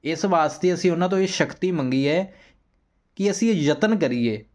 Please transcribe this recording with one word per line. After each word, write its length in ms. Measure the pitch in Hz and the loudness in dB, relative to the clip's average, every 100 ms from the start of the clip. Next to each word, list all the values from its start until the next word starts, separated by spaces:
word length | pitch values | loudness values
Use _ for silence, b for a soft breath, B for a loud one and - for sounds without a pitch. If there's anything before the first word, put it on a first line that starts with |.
ਇਸ 220 | 143 165 | -6 -4
ਵਾਸਤੇ 480 | 202 170 151 - 180 | 0 2 0 0 -2
ਅਸੀਂ 180 | 175 180 | 2 0
ਉਹਨਾਂ 180 | 170 180 | 0 0
ਤੋਂ 80 | 190 | 0
ਇਹ 100 | 190 | -2
ਸ਼ਕਤੀ 440 | - 143 - 185 | 0 -4 -2 -2
ਮੰਗੀ 360 | 175 127 131 139 | -2 0 0 0
ਹੈ 260 | 165 190 B B B _ _ _ _ _ | 0 -4 B B B _ _ _ _ _
ਕਿ 160 | - 202 | -4 -2
ਅਸੀਂ 180 | 190 226 | 2 2
ਇਹ 60 | |
ਯਤਨ 400 | 190 143 143 214 | 2 2 2 2
ਕਰੀਏ 500 | 214 147 123 117 104 - | 2 0 0 -2 -2 -10